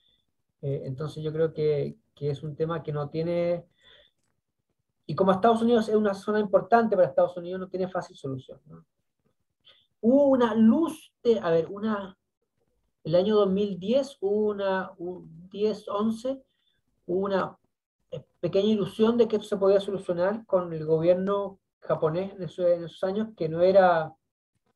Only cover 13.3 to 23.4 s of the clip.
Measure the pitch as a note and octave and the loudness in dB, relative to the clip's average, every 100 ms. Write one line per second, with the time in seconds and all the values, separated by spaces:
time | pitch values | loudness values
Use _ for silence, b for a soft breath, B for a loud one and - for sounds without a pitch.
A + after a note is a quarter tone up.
13.3 | G#3 G3 F#3+ G#3 F3 F#3+ C4 C4+ - G3 | 2 2 0 -2 -4 -2 -2 -2 -6 -2
14.3 | G#3 G#3+ G3+ G3 F#3+ F#3 - E3+ F#3 E3 | 0 -2 -2 -2 -2 -4 -10 -12 -12 -16
15.3 | D#3+ F3+ G3 G#3+ G3 - G3+ A3 A3 C4 | -20 -14 -4 -2 -2 -6 -2 -2 -2 -6
16.3 | C4+ _ _ _ _ _ _ - F3+ G3 | -8 _ _ _ _ _ _ -6 -4 0
17.3 | F#3+ - - _ _ _ _ _ D#3 - | -2 -4 -10 _ _ _ _ _ -16 -16
18.3 | _ E3+ F#3+ G#3 G#3+ F3+ - A3 A#3+ A3+ | _ -2 0 2 0 -2 0 2 4 2
19.3 | G#3 - G3 F#3+ G3 G3+ F#3+ - F3 F#3 | 0 -4 0 4 4 2 -6 -4 -2 -2
20.3 | A3 - F#3+ F3 D#3+ D#3 D#3+ E3+ F3+ F#3+ | -2 -2 -2 -2 -6 0 2 4 2 2
21.3 | G3+ G3 G3 _ _ - D#3 D#3+ E3 G3 | -2 -4 -10 _ _ -4 0 0 -2 -6
22.3 | - E3 - F3 F3 E3 - F#3+ G3+ A3 | -8 -10 -2 0 0 -4 -6 -4 -2 -4
23.3 | - | -4